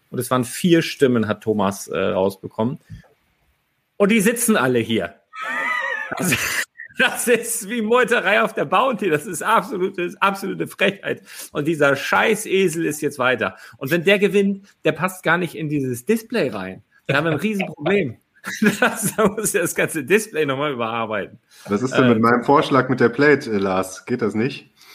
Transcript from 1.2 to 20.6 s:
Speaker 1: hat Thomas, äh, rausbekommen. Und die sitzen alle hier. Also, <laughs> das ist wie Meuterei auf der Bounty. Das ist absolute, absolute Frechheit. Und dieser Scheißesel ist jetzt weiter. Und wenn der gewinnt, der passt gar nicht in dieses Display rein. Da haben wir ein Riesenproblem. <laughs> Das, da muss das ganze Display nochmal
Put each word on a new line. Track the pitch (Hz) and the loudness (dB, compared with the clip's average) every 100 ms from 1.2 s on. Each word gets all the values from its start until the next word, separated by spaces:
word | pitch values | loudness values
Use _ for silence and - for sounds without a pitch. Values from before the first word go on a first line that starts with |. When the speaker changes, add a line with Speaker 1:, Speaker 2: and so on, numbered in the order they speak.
| 104 | 0
Speaker 1:
hat | 107 | -2
Thomas, | 110 104 95 98 - | -2 0 0 -2 -6
äh, | 82 | -2
rausbekommen. | 95 95 98 - - - 117 151 _ - - _ _ _ _ _ _ _ _ - | 0 0 0 -2 -14 -4 -4 -4 _ -20 -20 _ _ _ _ _ _ _ _ -2
Und | 196 | 2
die | 226 | 4
sitzen | 196 233 - 185 | 2 0 0 2
alle | 127 123 | 4 2
hier. | 107 107 82 - _ - - - - - - 855 - | 0 -2 -2 -10 _ -12 -8 -6 -4 -6 -6 -8 -8
Also, | - - - - - - | -4 -2 -2 -2 -4 -6
<laughs> | - - - | -12 -18 -2
das | 254 - 233 | -2 0 0
ist | 226 226 - 196 | 0 0 -8 -6
wie | 240 | -4
Meuterei | 214 247 233 226 180 220 | 2 2 2 2 2 2
auf | 214 | 0
der | 214 143 | -2 0
Bounty. | 185 262 220 196 | 2 2 0 0
Das | 151 151 | -2 -2
ist | 147 | -6
absolute, | 185 220 196 202 190 - 175 - | 0 0 0 -4 -4 -4 -8 -2
absolute | 196 196 190 170 156 | -2 -2 -8 -6 -8
Frechheit. | - 196 196 147 - - - - | 0 -2 -2 -8 -8 -10 -18 -10
Und | - 147 | -6 -4
dieser | 156 143 135 | 2 2 2
Scheißesel | - 190 226 214 - 190 190 165 160 | 2 2 2 0 0 2 2 0 -4
ist | 143 | -2
jetzt | 147 127 | -6 0
weiter. | 127 117 95 - - - | 0 2 -2 -4 -20 -12
Und | 135 | -2
wenn | 175 165 | 0 2
der | 202 | 4
gewinnt, | 196 202 196 196 - _ 160 | 4 2 2 -2 -10 _ -2
der | |
passt | 151 185 - | 0 -4 -2
gar | 156 175 | 0 0
nicht | 170 - | 0 -6
in | 151 | -4
dieses | 147 131 123 - | -4 -2 -6 0
Display | 226 - 233 135 | -2 0 -2 -2
rein. | 101 92 98 _ _ - | -4 -8 -10 _ _ -2
Da | 143 | 0
haben | 165 | 2
wir | |
ein | 147 | 0
Riesenproblem. | 214 202 - - 151 202 139 - | -2 -2 -4 -4 -2 0 -2 -8
<laughs> | _ _ - - 208 202 | _ _ -14 0 0 2
Das, | 240 - 196 - | 0 0 -4 0
da | 214 | 0
muss | 208 208 | 0 -2
das | 202 170 - | -2 -2 0
ganze | 165 160 123 | -2 -2 2
Display | 214 - 156 143 | 2 2 -2 -2
nochmal | 131 | 0